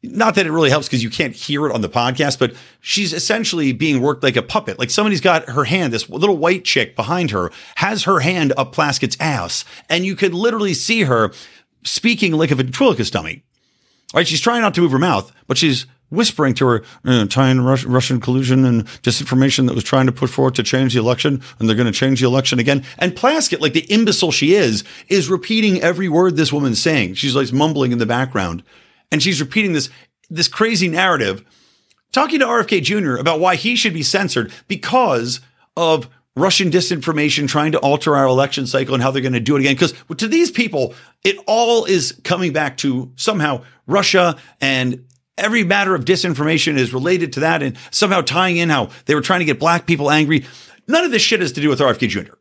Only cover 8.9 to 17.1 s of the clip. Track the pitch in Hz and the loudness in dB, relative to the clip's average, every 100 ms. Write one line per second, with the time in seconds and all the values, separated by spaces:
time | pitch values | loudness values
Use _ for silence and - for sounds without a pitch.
8.9 | 135 120 - 156 127 87 - - - - | -2 -4 -4 -4 -4 -6 -8 -10 -20 -4
9.9 | 165 190 190 196 175 226 220 202 135 - | -2 -2 -2 -2 0 -2 0 -2 -2 -2
10.9 | 226 151 120 104 - - - _ _ - | 0 2 2 0 -2 -20 -20 _ _ -6
11.9 | - 233 220 190 156 160 135 127 127 269 | -2 0 2 0 2 0 0 -2 2 2
12.9 | 143 107 98 80 85 _ _ _ _ _ | 2 -2 -4 -6 -12 _ _ _ _ _
13.9 | _ - - 175 156 233 240 214 - 175 | _ -4 -2 0 0 0 2 0 2 2
14.9 | 131 175 107 - _ - 127 160 127 - | 4 2 0 -2 _ -4 0 2 0 -6
15.9 | _ _ 165 226 - 139 120 131 113 - | _ _ -2 -2 2 0 2 2 2 -2
16.9 | - - | -8 2